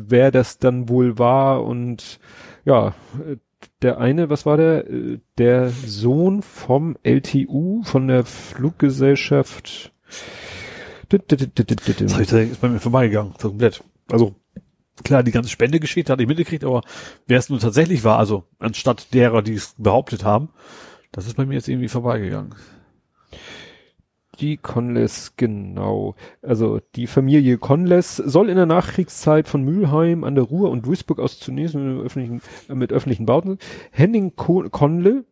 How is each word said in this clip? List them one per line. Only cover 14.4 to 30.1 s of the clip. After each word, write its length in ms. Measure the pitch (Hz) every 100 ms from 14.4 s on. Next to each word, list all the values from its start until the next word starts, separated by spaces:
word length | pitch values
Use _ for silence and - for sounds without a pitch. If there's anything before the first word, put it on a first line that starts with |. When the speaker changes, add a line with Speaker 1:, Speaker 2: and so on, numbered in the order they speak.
| _ - - _ _ _
Speaker 2:
klar, 200 | - 135
die 80 | 123
ganze 180 | 117 117
Spendegeschichte 640 | - 151 160 156 180 151
hatte 80 | 131
ich 60 | 117
mitgekriegt, 380 | 160 165 156 139
aber 160 | 123 - - - - -
wer 140 | 127
es 100 | -
nun 100 | 131
tatsächlich 440 | 113 110 165 156
war, 160 | 110 113
also 240 | 107 101 - _
anstatt 540 | 113 107 135 113 -
derer, 280 | 123 123 113
die 120 | 104
es 200 | 104 - -
behauptet 460 | 107 117 127 107
haben, 260 | 101 104 156 - - - - - _
das 140 | - 101
ist 100 | 117
bei 80 | 135
mir 100 | 139
jetzt 120 | 135
irgendwie 180 | 127 117
vorbeigegangen. 640 | 123 120 120 95 101 - - - - _ _ _ _ _ - - - - - _ _ _ _ _ -
Speaker 1:
Die 180 | 147 151
Conless, 760 | - - 120 117 113 - - -
genau. 800 | 117 104 98 95 101 101 101 - - _
Also 360 | - 113 110 107 - -
die 120 | 120
Familie 500 | - 135 147 131 120
Conless 600 | - 147 180 180 175 -
soll 320 | 143 147 208
in 60 | 185
der 120 | 170
Nachkriegszeit 800 | 175 - - 175 - 151 156 156
von 160 | 147
Mülheim 600 | 135 185 165 151 170